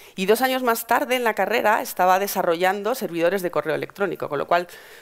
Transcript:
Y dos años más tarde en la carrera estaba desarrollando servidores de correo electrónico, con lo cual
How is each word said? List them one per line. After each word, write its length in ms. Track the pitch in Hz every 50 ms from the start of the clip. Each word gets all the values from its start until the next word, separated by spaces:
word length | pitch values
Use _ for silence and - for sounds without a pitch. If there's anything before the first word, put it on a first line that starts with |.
| - - -
Y 100 | - 190
dos 160 | 185 220 233 262
años 200 | 262 262 262 254
más 240 | 233 233 226 -
tarde 300 | - 233 247 294 233 254
en 80 | 254 240
la 100 | 226 214
carrera 460 | - 190 190 214 240 - 208 214 -
estaba 380 | - - - - 180 185 185 190
desarrollando 760 | 202 202 - 196 180 180 165 170 185 185 196 208 202 214 254
servidores 460 | - 214 165 170 165 165 175 190 202
de 100 | 180 175
correo 240 | - 151 - 156 147
electrónico, 540 | 143 139 - - - 202 175 - - - -
con 100 | 147 143
lo 80 | 156
cual 220 | - 170 175 180 - - - - - - -